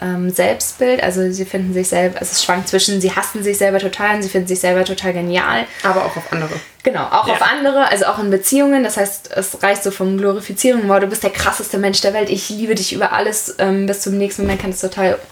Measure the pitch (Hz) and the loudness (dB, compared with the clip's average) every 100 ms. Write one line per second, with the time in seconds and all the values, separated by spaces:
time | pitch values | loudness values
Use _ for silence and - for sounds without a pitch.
0 | 185 180 180 180 190 226 - - 254 254 | -6 -2 0 2 2 0 -4 0 2 2
1 | 185 185 185 190 185 196 185 185 185 175 | 2 0 -2 -2 -4 -4 -2 0 0 2
2 | 180 180 175 - - 180 185 190 202 196 | 0 -2 -4 -4 0 -2 0 0 2 2
3 | 185 190 202 220 202 202 196 196 190 - | 0 0 -4 -4 -2 2 2 2 0 -2
4 | 208 208 190 190 180 180 180 185 185 185 | 0 0 0 -2 0 0 2 2 0 -2
5 | 190 175 175 180 - 233 240 - 196 285 | -2 -2 0 0 0 -2 -4 -4 0 2
6 | - 165 - 165 156 160 - - 175 170 | 0 -4 -6 -6 -4 -8 -12 -4 -2 0
7 | 127 202 214 - 202 285 277 277 262 202 | 0 2 2 2 2 2 2 4 2 2
8 | 180 214 202 190 - 277 285 277 220 208 | 2 2 2 2 4 4 4 4 2 0
9 | 196 - - - 190 - 196 202 196 190 | -2 -2 -6 -4 -4 0 0 2 -2 -2
10 | 190 190 202 202 202 196 254 240 196 196 | 0 2 0 0 -4 0 2 4 4 4
11 | 196 220 196 - 196 - 202 196 196 196 | 2 0 -2 0 -2 -2 -4 0 0 2
12 | 202 214 202 190 - 208 220 196 185 196 | 2 0 0 -2 -4 -4 -2 0 -2 -2
13 | 202 - 214 214 - - 190 196 196 196 | 0 0 0 -2 -6 -2 0 2 0 -2
14 | 196 196 202 - 196 190 196 185 185 - | -2 -2 -2 -2 -2 -2 -4 -4 -6 0
15 | - - - | 0 0 -6